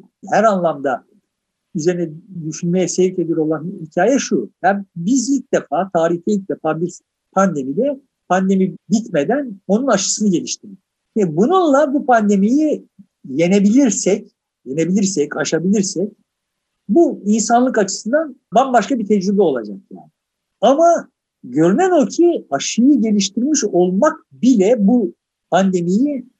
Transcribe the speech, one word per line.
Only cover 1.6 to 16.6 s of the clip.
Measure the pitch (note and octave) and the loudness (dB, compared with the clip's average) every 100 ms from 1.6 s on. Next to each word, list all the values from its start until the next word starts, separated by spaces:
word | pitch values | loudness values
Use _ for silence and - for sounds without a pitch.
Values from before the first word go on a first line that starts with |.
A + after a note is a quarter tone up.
| _ | _
üzerine | E3+ D#3+ F3 E3 D#3 F#3+ F3+ D#3 | -6 -2 -2 -6 -10 -16 -12 -10
düşünmeye | D#3 F3 F#3 F3 | -6 -4 -2 -2
sevk | - F#3 F#3 | 0 -2 -2
ediyor | E3 D#3+ | -4 -2
olan | D#3 D#3 E3 G3 | -2 -4 -8 -12
hikaye | D#3+ F3 G#3 C#4 | -8 -2 0 0
şu. | - F3 G#2+ _ | -2 -4 -4 _
Yani | F3 G3+ G3 E3+ | -2 -2 -6 -6
biz | F3 C4+ A3 | -2 -2 0
ilk | C#4 - | -4 -2
defa, | - - D#3 F#3+ | -4 -2 -4 -2
tarihte | E3+ E3 F3 G#3 | -2 0 -2 -2
ilk | G#3 F#3+ | -4 -4
defa | - D#3 D#3 | -6 -4 -4
bir | E3+ - _ _ _ | -6 -10 _ _ _
pandemide, | F#3+ G3 D3 C3 D3+ C4+ C4+ _ _ - | 0 0 -2 -4 -4 -4 -6 _ _ -2
pandemi | F#3 F#3+ G3 F#3 - - | 0 2 0 0 -4 -4
bitmeden | G#3 A3+ E3 D3 C#4 C4 G3 - | -4 -2 -2 -2 -2 -4 -10 -2
onun | G#3+ C#4 | -2 0
aşısını | G#3 - - G#3+ | 0 -2 -2 0
geliştirdik. | E3 B2 - - F#3+ _ _ _ A3 | -2 -4 -12 -16 -20 _ _ _ -4
Ve | F#3 D3+ | -2 0
bununla | A#3+ F#4+ E4+ C4+ D4+ | 2 2 2 2 2
bu | C#4 - | 0 2
pandemiyi | A#3 G#3 G3+ G3+ C#4+ D#4 G3 - - _ _ - | 2 2 2 2 2 0 -4 -8 -20 _ _ -8
yenebilirsek, | C3 E3+ G3+ G3+ B3 C4+ - F3 G#3+ - _ _ _ | -2 2 4 4 4 2 0 -2 -2 -4 _ _ _
yenebilirsek, | - D3 E3 G3 F#3+ - C#3+ - | -8 -4 0 0 0 -2 -4 -4
aşabilirsek | D3 D#3+ F3+ G#3 F#3+ D#3 G#3 - _ _ _ _ | -4 -2 0 0 0 -4 -6 -8 _ _ _ _